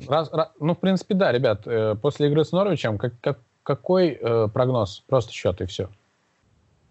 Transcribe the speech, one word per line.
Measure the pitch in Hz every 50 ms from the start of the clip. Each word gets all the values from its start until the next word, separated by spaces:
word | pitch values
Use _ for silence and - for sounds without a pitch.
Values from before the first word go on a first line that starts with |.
| 123 123
раз, | 135 160 160 -
ра-, | - 156 160 - _ -
ну, | 147 165 170
в | -
принципе, | - 190 190 175 - - 208
да, | 185 196 147
ребят, | 117 123 135 117 104 - -
э, | 135 117 110 110 107 104 107
после | - 147 - - 147 143
игры | 147 156 151
с | - 170
Норвичем, | 185 202 208 165 - - 113 101 98
как, | - 120 - -
как, | - 147 135 - _ _ _ _ -
какой, | - 139 - - - 180 185 180 160 127 -
э, | - 117 117 113 110 107 -
прогноз? | 131 127 123 127 120 104 92 - - _ -
Просто | 131 131 113 - -
счёт | - - 101 92 -
и | 104
всё. | 90 - - 95 92 - _ _ _ _ _ _ _ _ _ _ _ _ _ _ _ _ _ _ _